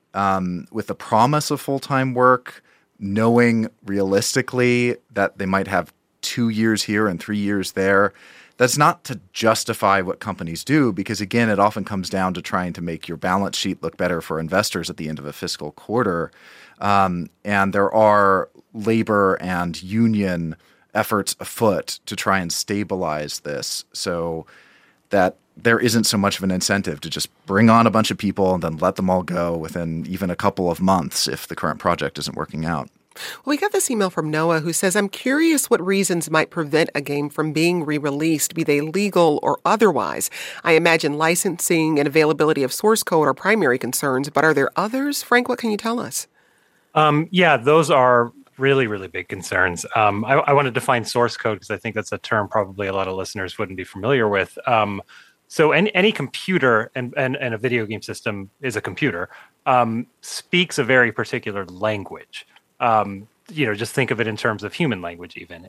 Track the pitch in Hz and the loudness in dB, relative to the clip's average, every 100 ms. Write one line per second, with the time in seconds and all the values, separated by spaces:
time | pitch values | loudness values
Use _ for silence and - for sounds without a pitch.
0 | _ 98 98 95 90 90 - 110 - - | _ -2 0 0 -2 -6 -8 -8 -8 -10
1 | - 110 127 151 - 147 - 139 - 135 | 0 4 4 2 0 -4 -4 -6 -2 -2
2 | 131 123 127 123 - - _ _ _ - | 0 4 4 4 0 -20 _ _ _ -10
3 | 101 101 113 120 120 113 110 - 101 98 | -4 0 4 4 4 2 -2 -6 -6 -2
4 | 95 98 113 135 127 127 123 123 120 120 | 2 2 2 -2 -2 0 2 2 0 -4
5 | _ 107 98 - 98 98 92 92 85 _ | _ -2 -2 -2 -2 -2 0 -2 -4 _
6 | _ _ - - 117 110 113 107 - 104 | _ _ -8 -2 -2 0 2 0 0 0
7 | 107 87 - 104 101 101 92 - 95 98 | 0 -2 -6 -4 -2 -2 -4 -2 2 4
8 | 101 - - - - - 123 147 151 165 | 2 -2 -20 -20 -12 0 0 4 2 2
9 | - 127 - - 110 110 - 110 104 98 | -6 -14 -12 -2 2 2 -2 -2 2 2
10 | 92 - 107 90 85 82 - 151 127 92 | 0 -6 -8 -8 -8 -8 0 2 2 0
11 | 98 101 98 117 113 101 101 107 92 98 | -4 -6 -2 0 2 4 2 0 -6 -6
12 | 87 95 92 90 - 95 90 85 85 80 | -4 -2 -2 -4 -4 -4 -4 -6 -8 -8
13 | - 82 92 95 98 - 98 90 85 - | -10 -6 -2 0 0 -4 -4 -4 -6 -2
14 | 90 85 - 80 80 92 107 92 82 76 | -2 -2 -4 -6 -2 0 0 -2 -6 -8
15 | 78 78 71 - 87 - 76 - - 113 | -8 -8 -10 -10 -10 -8 -12 -14 -4 0
16 | 107 85 78 _ - - - - 101 101 | 0 -2 -4 _ -20 -20 -20 -6 2 4
17 | 95 87 - _ 101 101 98 101 98 110 | 4 0 -8 _ -4 0 0 2 2 4
18 | 107 104 98 95 - _ _ 110 104 113 | 6 6 6 4 0 _ _ -6 0 2
19 | 110 104 98 92 92 87 87 80 92 110 | 2 4 4 2 -2 -2 -4 -6 -4 2
20 | 113 107 95 87 82 78 _ _ _ 107 | 2 2 0 -2 -4 -8 _ _ _ -2
21 | - 107 95 - - - 110 87 - - | 0 -2 -2 -8 -10 0 2 2 -2 -10
22 | - 101 - 95 85 - - 101 98 95 | -10 -6 0 0 0 -6 -4 -4 -4 -4
23 | 85 76 73 - 73 69 - - - - | -2 -4 -6 -8 -8 -8 -8 -10 -10 -10
24 | 98 85 82 80 76 - _ _ _ _ | -6 -4 -4 -6 -10 -20 _ _ _ _
25 | _ 101 92 - _ - 120 117 120 113 | _ 2 2 0 _ -2 2 4 4 2
26 | 107 107 98 - 95 92 - 101 95 80 | 2 2 0 0 -2 -2 0 -2 -2 -6
27 | 80 80 - _ - 98 113 113 113 110 | -8 -8 -8 _ 0 4 8 8 6 4
28 | 107 101 101 - 95 92 82 80 90 95 | 0 -2 -2 0 2 2 -2 -2 0 0
29 | 92 92 87 87 87 85 80 87 82 82 | 0 0 0 -2 -2 -2 -6 -6 -6 -6
30 | 85 92 95 87 101 - 87 82 92 95 | -6 -6 -4 -2 -2 0 0 0 2 2
31 | 78 - - 67 - 82 82 - 92 85 | 0 -4 -4 -6 -10 -6 -6 -2 -2 0
32 | 71 - 73 - 76 76 80 78 65 _ | -2 -6 -8 -8 -8 -6 -4 -4 -8 _
33 | _ - - - - 294 415 403 - 226 | _ -16 -16 -10 -4 -2 -2 -2 -2 0
34 | 190 175 156 151 165 160 160 165 190 196 | -2 -2 -4 0 0 0 -2 -2 0 0
35 | 202 - 254 285 330 294 - 220 180 196 | -2 -2 -2 2 2 2 2 0 2 0
36 | 190 175 160 156 - 170 147 156 165 147 | 2 0 0 0 0 -2 0 2 2 -2
37 | 143 143 143 - 156 151 170 180 151 151 | -4 -4 -4 -4 -2 2 2 2 -2 -2
38 | 143 139 160 151 - 165 156 143 156 180 | -2 -2 0 0 -2 -2 0 0 0 -2
39 | 208 185 170 147 - - 170 208 214 135 | 0 4 4 2 0 0 0 4 4 2
40 | 85 58 - - - - - 160 170 165 | -2 -4 -6 -8 -14 -4 4 4 6 4
41 | 156 147 160 175 196 170 - 170 156 151 | 2 0 0 2 -2 -2 0 2 2 2
42 | 143 143 151 156 156 143 127 - 214 220 | 2 4 4 4 2 2 0 0 2 2
43 | - 165 143 131 190 220 147 123 123 - | 2 2 2 0 0 2 2 2 -2 -4
44 | 143 127 147 143 156 143 135 - 208 262 | -2 0 0 2 4 4 0 0 -2 -2
45 | 285 285 - 247 247 247 233 208 226 233 | -4 -4 0 0 2 -2 -2 -4 -4 -4
46 | - - - _ _ _ _ _ _ 156 | -6 -8 -12 _ _ _ _ _ _ 2
47 | 151 147 165 180 175 135 120 160 151 143 | 4 2 0 2 4 4 4 4 4 4
48 | 127 120 120 - - - 135 135 117 104 | 6 4 2 -4 -20 -2 2 2 0 -4
49 | 92 92 90 98 90 95 92 87 - 117 | -8 -10 -10 -10 -4 0 0 0 -4 2
50 | 107 101 110 139 143 139 135 120 - 123 | 2 2 0 2 2 2 2 -2 0 0
51 | 107 123 120 - 117 101 - 104 117 107 | 0 0 0 -2 -4 -6 -6 -8 -6 -6
52 | - 101 - 110 101 110 98 98 98 98 | -6 -8 -2 -2 0 -2 -2 -4 -4 -4
53 | 95 95 95 107 92 - 98 92 90 98 | -4 -6 -8 -8 -8 -6 -8 -8 -12 -6
54 | 110 139 107 98 90 - - 113 104 98 | 0 2 2 0 -2 -4 0 2 2 -4
55 | - - - _ _ - 151 143 208 180 | -10 -20 -20 _ _ 2 4 4 2 2
56 | 208 214 135 - - 180 135 110 113 - | 2 2 -6 -8 -2 2 4 2 0 -6
57 | 123 - 131 139 127 113 123 120 107 107 | -8 -2 -2 -2 -6 -4 -2 -2 -2 -8
58 | - 98 117 101 95 _ 135 107 - 90 | -10 -10 -8 -8 -10 _ -8 -6 -6 -4
59 | 139 87 90 - - _ - 127 117 113 | -4 -2 -8 -12 -20 _ 0 2 2 -2
60 | 131 _ - - - 180 180 - 117 131 | -6 _ -14 -14 -2 0 0 0 2 4
61 | 117 113 110 123 - 101 90 90 107 104 | 4 0 -6 -6 -6 -8 -8 -4 -4 -4
62 | 92 67 - - - _ _ - 123 110 | -8 -16 -18 -20 -20 _ _ -4 2 2
63 | 101 98 110 _ - 160 123 101 117 - | 0 -6 -14 _ -12 -4 -2 -2 -4 -2
64 | 123 113 113 110 120 104 104 - 160 101 | -2 -2 -4 -2 -2 -4 -6 -2 -2 -2
65 | 85 85 87 - 85 85 | -6 -12 -16 -18 -18 -20